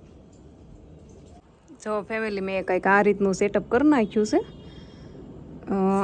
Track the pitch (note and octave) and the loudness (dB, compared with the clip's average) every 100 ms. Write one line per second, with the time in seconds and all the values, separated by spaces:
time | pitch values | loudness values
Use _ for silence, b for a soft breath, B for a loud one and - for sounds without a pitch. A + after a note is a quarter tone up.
0 | - - - - - - - - - D#3 | -20 -20 -20 -20 -20 -20 -20 -20 -20 -20
1 | - - - - - _ - D4 A3 G#3+ | -20 -20 -20 -20 -20 _ -20 -14 -6 -6
2 | F#3+ A3 A3 G3 F#3+ F#3+ F#3+ F#3 F#3+ G3+ | -6 -6 -6 -6 -4 -4 -2 0 4 4
3 | G#3 G3 G3 F3+ G#3 G3+ - A#3+ D4+ C#4+ | 4 2 0 0 0 0 0 2 4 4
4 | G#3+ G#3+ G#3+ E4+ - - - - - - | 2 0 2 0 -2 -10 -20 -20 -20 -20
5 | - - - - - - - G3 F#3+ G3 | -20 -18 -18 -18 -16 -12 -4 0 2 2